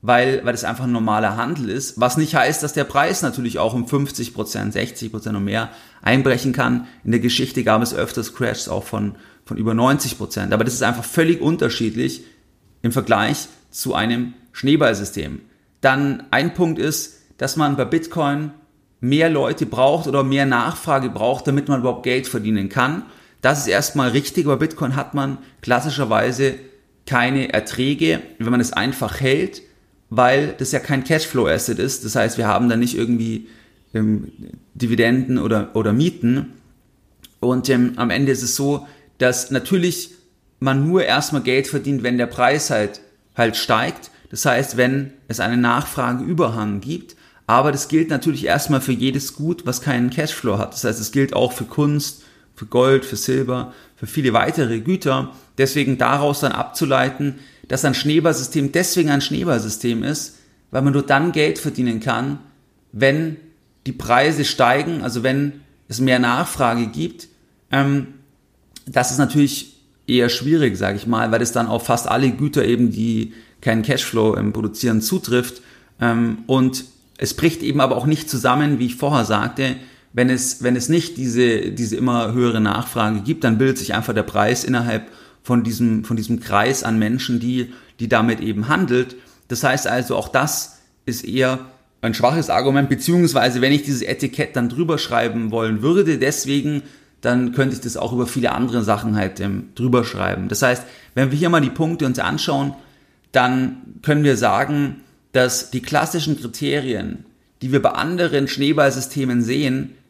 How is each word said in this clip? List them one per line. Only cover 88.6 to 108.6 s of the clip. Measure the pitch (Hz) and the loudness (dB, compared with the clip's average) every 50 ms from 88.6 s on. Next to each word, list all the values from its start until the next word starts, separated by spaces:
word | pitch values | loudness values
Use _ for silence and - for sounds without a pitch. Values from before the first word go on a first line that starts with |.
| 107 123 | -2 0
handelt. | 151 175 190 135 123 123 127 123 - - - - _ _ _ _ | 0 0 2 2 2 0 0 -2 -6 -20 -20 -20 _ _ _ _
Das | 123 120 - | -8 -2 0
heißt | 135 131 139 - - | 0 0 0 0 -2
also, | 120 127 123 - - | -2 -2 -2 -2 -2
auch | 95 110 - | -4 -4 0
das | - 131 139 147 - - - - - _ _ _ _ _ _ | 0 0 0 0 -2 -6 -8 -10 -14 _ _ _ _ _ _
ist | - 120 - - | -6 -6 -6 -6
eher | - - 131 131 127 131 127 - - - _ _ _ _ _ | -4 0 0 2 2 0 -2 -8 -16 -20 _ _ _ _ _
ein | - 117 110 | -4 -2 0
schwaches | - - 120 147 170 156 - | 4 2 4 4 2 0 0
Argument, | - 95 123 135 135 139 139 139 | 0 2 2 4 4 4 4 2
beziehungsweise | 139 127 - - 170 180 175 151 127 135 113 127 120 123 | 0 0 2 2 4 6 4 4 4 4 2 2 2 2
wenn | 123 135 | 4 4
ich | 143 143 | 4 2
dieses | 147 143 139 120 | 2 0 -4 -4
Etikett | 110 - 87 - - 131 131 - 151 - - | -2 -4 -4 -2 -4 -4 -2 -4 -4 -2 -2
dann | 131 120 117 | -2 -2 -2
drüber | 120 139 170 160 160 143 | 0 -2 0 0 0 -2
schreiben | - - 120 117 117 117 104 117 113 110 | -2 -2 0 0 0 0 -2 -2 -4 -2
wollen | 107 113 113 110 110 104 | -2 -2 0 0 0 0
würde, | 110 147 170 196 196 160 156 127 | 2 4 4 4 4 4 2 2
deswegen, | 127 139 147 - - 131 139 143 135 147 151 143 139 - - - _ _ _ _ | 2 0 0 -2 -4 -2 -2 0 0 0 -4 -4 -6 -8 -20 -20 _ _ _ _
dann | - 123 120 123 127 120 | -2 0 0 2 0 0
könnte | 120 139 135 135 - | 2 2 0 0 0
ich | - | -4
das | - 117 - | -8 -8 -6
auch | - - 113 | -4 -4 -2
über | 120 120 123 120 | -2 -2 -2 -2
viele | - 131 117 - | -2 -2 -2 0
andere | - - 120 123 117 120 110 | 0 0 -2 0 0 0 2
Sachen | 101 107 104 113 113 107 | 2 0 0 0 -2 0
halt, | 107 98 95 - - | 0 0 -2 -4 -4
ähm, | 95 101 98 95 - - - | -4 -4 -4 -6 -8 -10 -8
drüber | - 120 127 120 123 117 | -4 0 4 4 4 2
schreiben. | - - 98 92 92 95 95 95 | 0 -4 -4 -4 -2 -2 -4 -4
Das | 95 - - | -4 -2 2
heißt, | 139 127 127 127 - - - - - - _ | 2 2 2 0 -4 -14 -20 -20 -20 -8 _
wenn | 123 135 131 | 0 0 2
wir | 135 147 | 2 0
hier | 160 170 | 2 4
mal | 170 165 | 4 4
die | 143 127 | 2 2
Punkte | - - 160 160 170 165 151 | 0 -2 -2 -2 0 -2 -2
uns | 131 127 - | -2 0 0
anschauen, | - 87 - 156 - - 143 139 139 139 139 - - - _ _ _ _ _ _ _ _ | -2 -2 -2 -2 -2 0 0 0 0 -2 -6 -10 -18 -20 _ _ _ _ _ _ _ _
dann | - 131 123 127 131 131 131 127 - - - - - - | 2 2 2 4 2 0 0 -2 -4 -8 -16 -20 -20 -6
können | - 156 147 147 | 0 2 2 4
wir | 151 143 131 | 4 4 4
sagen, | 104 117 110 98 104 139 143 147 143 143 135 - - - _ _ _ _ _ | 4 2 2 2 2 0 0 0 -2 -2 -2 -4 -10 -18 _ _ _ _ _
dass | - 131 127 127 123 - - - | 2 2 2 2 0 -4 -6 -6
die | - 127 | -6 -8
klassischen | - - 156 147 151 147 - 175 147 - 147 - | -6 0 0 0 0 0 -2 -4 -2 -2 -2 -4
Kriterien, | - 120 110 - 147 139 139 147 131 131 117 98 90 82 82 - - _ _ _ _ _ _ _ | -4 -12 -8 -6 -4 -2 -2 -2 -2 -2 -4 -4 -4 -6 -8 -10 -14 _ _ _ _ _ _ _
die | - 131 | -4 0
wir | 131 131 | 0 4
bei | 104 - | 2 2
anderen | - - - 156 180 175 180 160 147 139 139 135 | 0 2 -2 -2 0 0 0 2 2 0 0 0
Schneeballsystemen | - - | -2 0